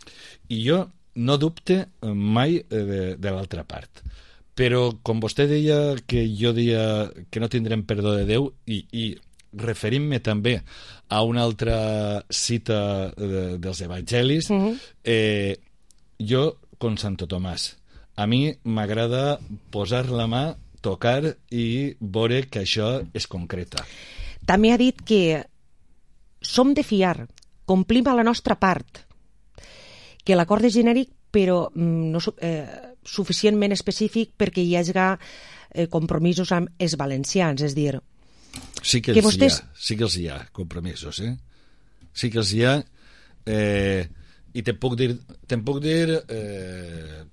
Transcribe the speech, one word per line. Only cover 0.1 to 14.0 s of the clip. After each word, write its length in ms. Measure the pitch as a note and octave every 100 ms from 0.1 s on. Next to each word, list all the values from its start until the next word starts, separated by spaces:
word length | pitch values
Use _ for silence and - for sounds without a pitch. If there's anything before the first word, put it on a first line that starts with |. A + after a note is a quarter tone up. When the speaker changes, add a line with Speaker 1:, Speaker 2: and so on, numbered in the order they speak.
| - - - -
Speaker 1:
I 140 | A2+ A#2
jo 220 | F3 F3+ - _ -
no 220 | A#2+ C#3+
dubte, 500 | D#3 E3 - F#3 - -
eh, 60 | A2
mai, 500 | G2+ G2+ A2 C#3 E3+
eh, 260 | - A2
de, 320 | G2+ G2 F#2 E2
de 140 | G2
l'altra 320 | F#2 F#2+ E2+
part. 380 | - - - - - - - - - -
Però, 440 | B2 B2 B2 A2+
com 180 | - A2+
vostè 240 | A2 - C#3+
deia, 480 | D3+ D3+ D3 D3 C3+ -
que 200 | A#2+ A2+ G#2
jo 160 | A#2+
deia 580 | A#2 A#2+ A2+ A2 G#2+ G#2 - F2+
que 100 | A2
no 80 | A2+
tindrem 380 | B2 A2+ A2 G2+
perdó 300 | G#2 G#2 G#2
de 100 | G2+
Déu, 260 | A2 C#3 - -
i, 200 | G#2 -
i 240 | A#2 A2 - - - -
referint-me 680 | G#2+ A2+ G#2+ G#2+ C#3 D3+ C3
també 420 | - G#2 A2 A2+ - - - - -
a 160 | G#2+
una 180 | A2+ A#2+
altra 800 | A#2 A2 A2+ A2+ A2 G#2+ G#2 G#2 -
cita, 840 | - - A#2 - G#2+ G2+ G2 F#2+ -
eh, 400 | G2+ F#2+ F2+ F2+
dels 240 | F#2 F#2
evangelis, 680 | F2 F2+